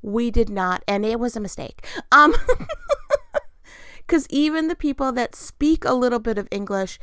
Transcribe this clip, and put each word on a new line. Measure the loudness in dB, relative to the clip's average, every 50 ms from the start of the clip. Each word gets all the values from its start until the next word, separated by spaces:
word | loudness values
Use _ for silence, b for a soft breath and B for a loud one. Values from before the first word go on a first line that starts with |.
We | -8 -4 -4 -2 -2 2
did | 2 2 2 2
not, | 0 -4 -2 -2 -2 -4 -4
and | -4 -2 -2 -2
it | -2 -2 -2
was | -4 -4 -4
a | -6
mistake. | -8 -8 -10 -10 -12 -14 -14 -14 B B B B B 4
Um, | 6 8 8 8 6 4
<laughs> | 6 4 2 2 0 -10 -12 -12 -4 -4 -4 -4 -2 -2 -2 -2 -2 -4 -8 -8 -8 -8 -20 -20 -20 -20 -20 -20 -20 -20 -18 -18 -4
cause | 0 0 0 0 0
even | 0 0 0 2 0 0 -2
the | -2 -2
people | -2 -2 -4 -2 -2 -2 -2 -2
that | -2 -4 -4 -6
speak | -12 -14 -14 -6 -2 2 2 2 2 2
a | 0 2
little | 2 2 2 0 0
bit | -2 -2 -4
of | -4 -4 -6
English | -8 -8 -6 -4 -4 -4 -4 -4 -8 -14